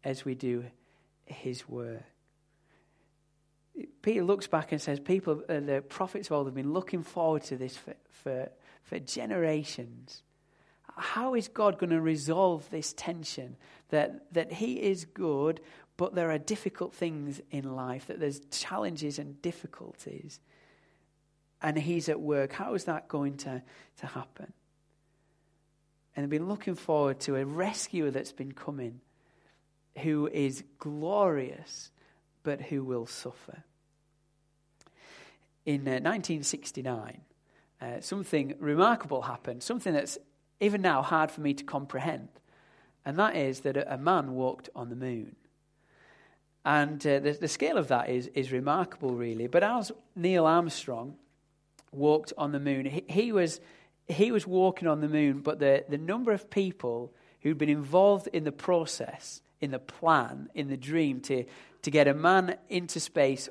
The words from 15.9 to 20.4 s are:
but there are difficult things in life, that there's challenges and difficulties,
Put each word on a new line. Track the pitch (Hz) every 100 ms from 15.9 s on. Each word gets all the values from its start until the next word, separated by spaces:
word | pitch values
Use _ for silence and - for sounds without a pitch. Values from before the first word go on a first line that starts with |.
| -
but | 185 180
there | 165
are | 156
difficult | 143 214 196 - 180
things | - 170 156 143 139 -
in | 143 135 131
life, | 127 131 -
that | -
there's | 147 139 -
challenges | - - 190 208 156 151 147
and | 147 139
difficulties, | 175 - 165 - - - - - 151 -